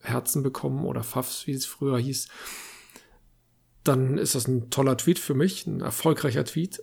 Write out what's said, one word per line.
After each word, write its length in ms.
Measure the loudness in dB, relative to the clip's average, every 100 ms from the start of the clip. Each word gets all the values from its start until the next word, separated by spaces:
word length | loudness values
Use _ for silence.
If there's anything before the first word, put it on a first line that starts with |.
Herzen 400 | -4 -4 0 0
bekomme 420 | 0 -2 -4 -2
oder 200 | -2 -4
Pfaffs, 420 | -4 -4 -4 -6 -6
wie 60 |
es 140 | -6 -6
früher 320 | -2 0 2
hieß, 300 | 0 -4 -6 -12 -14 -12 -14 -18 -20 -20 -20 _ _ _ _ _ _ _
dann 340 | 2 4 4 2
ist 160 | 2 0
das 120 | 2
ein 220 | 0 0
toller 280 | 2 4 4
Tweet 220 | 4 2
für 140 | 2
mich, 340 | 2 2 0 -4
ein 140 | -4
erfolgreicher 640 | -4 0 2 2 2 0 -2
Tweet. 360 | -2 -4 -6